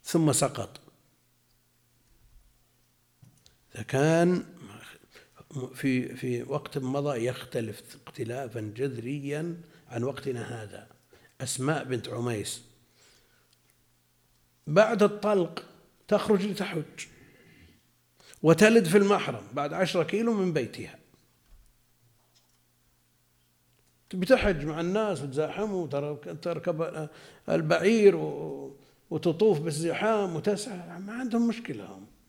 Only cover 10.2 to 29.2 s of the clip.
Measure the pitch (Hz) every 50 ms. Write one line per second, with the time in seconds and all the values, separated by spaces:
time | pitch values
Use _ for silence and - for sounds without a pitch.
10.2 | - 139 123 117 107 101 120 113 107 101 95 101 - - - _ _ _ - -
11.2 | _ _ _ _ 131 123 - 123 127 143 160 143 127 127 127 117 - - 107 120
12.2 | 120 123 117 104 98 - - - - - _ _ _ _ _ _ _ _ _ _
13.2 | _ _ _ _ _ _ _ _ _ _ _ _ _ _ _ _ _ _ _ _
14.2 | _ _ _ _ _ _ _ _ _ 151 147 185 220 220 233 190 208 202 208 -
15.2 | - 208 208 190 170 160 - - - - - - _ _ _ _ _ - 208 196
16.2 | - - 214 185 190 208 185 - 185 190 175 160 147 - - - - - - -
17.2 | - - - - - - - - - - - _ _ _ _ _ _ _ _ _
18.2 | - - - - - 156 165 160 208 214 226 233 190 160 180 208 202 196 202 -
19.2 | - - 123 107 98 - 120 143 143 147 - 175 190 - - 180 160 156 196 208
20.2 | 233 233 226 202 185 180 160 147 117 101 - - 98 80 - - _ _ _ _
21.2 | _ _ _ _ _ _ - - _ _ _ _ _ _ _ _ _ _ _ _
22.2 | _ _ _ _ _ _ _ _ _ _ _ _ _ _ _ _ _ _ _ _
23.2 | _ _ _ _ _ _ _ _ _ _ _ _ _ _ _ _ _ _ - 185
24.2 | 180 - 262 - - 208 185 147 139 156 151 160 170 175 190 214 220 208 180 127
25.2 | 143 139 127 147 156 143 - 190 208 214 196 185 170 135 135 143 143 147 151 -
26.2 | - 180 170 151 - 175 170 156 - 175 170 156 165 - - 156 156 151 - -
27.2 | - - - - _ - 165 165 160 151 160 165 175 202 233 226 208 202 175 160
28.2 | 156 151 147 143 156 156 139 139 139 135 139 - - _ _ _ _ _ 170 156